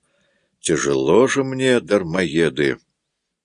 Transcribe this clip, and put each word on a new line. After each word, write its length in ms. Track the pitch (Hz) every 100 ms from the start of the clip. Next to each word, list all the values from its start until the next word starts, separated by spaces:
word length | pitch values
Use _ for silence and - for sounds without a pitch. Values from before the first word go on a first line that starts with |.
| _ _ _ _ _ _
«Тяжело 640 | - 76 69 67 67 95 127
же 180 | 135
мне, 360 | 135 131 131 123
дармоеды! 960 | - 101 87 87 87 76 82 71 71 62 _ _ _ _ _ _